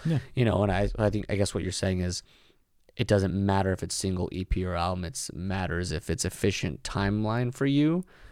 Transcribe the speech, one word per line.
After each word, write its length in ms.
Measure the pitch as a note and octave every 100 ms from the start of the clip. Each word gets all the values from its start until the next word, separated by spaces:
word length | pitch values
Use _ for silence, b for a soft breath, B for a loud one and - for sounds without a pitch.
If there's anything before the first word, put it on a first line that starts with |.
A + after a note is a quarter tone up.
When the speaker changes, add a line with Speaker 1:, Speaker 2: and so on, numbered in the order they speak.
| D#3+
Speaker 1:
Yeah. 140 | D3 B
Speaker 2:
You 120 | - A#2
know, 160 | F#2+
and 100 | G2+
I, 160 | F#2 G#2 -
I 140 | G#2+
think, 160 | G#2 -
I 60 |
guess 180 | G2+ G2
what 120 | G2+
you're 80 | F2+
saying 280 | - F#2+ F#2
is 220 | F2+ F2 - b b b b _ _ -
it 120 | A#2
doesn't 260 | G#2 F#2+
matter 380 | G2 G2 G2 F#2+
if 100 | F#2
it's 120 | F#2
single, 340 | - F#2+ F#2 F2
E 120 | F2+
P, 200 | F#2 -
or 100 | F#2
album. 300 | E2+ F2 F#2
It's 260 | F2 - -
matters 580 | - F#2+ F#2+ F2+ E2+ F2
if 160 | D#2 -
it's 160 | E2+
efficient 580 | E2+ - G#2 - F2+ -
timeline 680 | - - G2 G#2 G#2+ A#2 B2
for 140 | - C#3
you 400 | C#3 D3+ F3 - b b